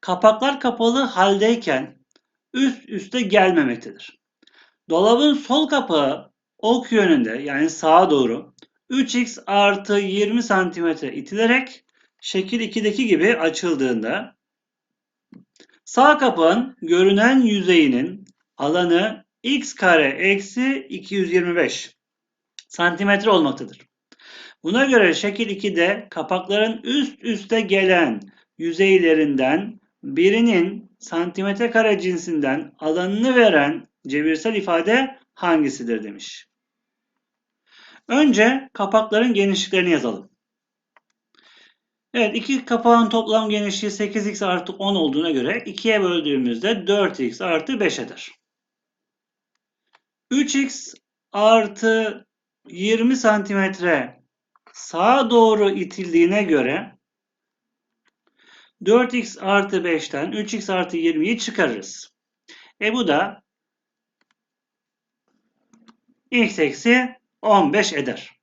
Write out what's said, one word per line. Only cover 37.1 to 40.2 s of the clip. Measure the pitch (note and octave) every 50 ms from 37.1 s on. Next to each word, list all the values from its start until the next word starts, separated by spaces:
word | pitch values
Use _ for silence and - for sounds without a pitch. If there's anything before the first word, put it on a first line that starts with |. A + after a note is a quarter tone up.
| _ _ _ _ _ _ _ _ _ _ _ _ _ - - - - - _ -
Önce | A#3 C#4 D#4 C#4+ G#3+ G3 G#3+ A#3 C4 C4+ C4+ -
kapakların | _ - G3+ G3 - A3 G#3+ A3 G#3 G#3+ A#3 B3+ A3+
genişliklerini | G3 G3 G3 F#3+ - - - - F#3 F3+ F3
yazalım. | E3+ C#3 B2+ A#2+ G#2 -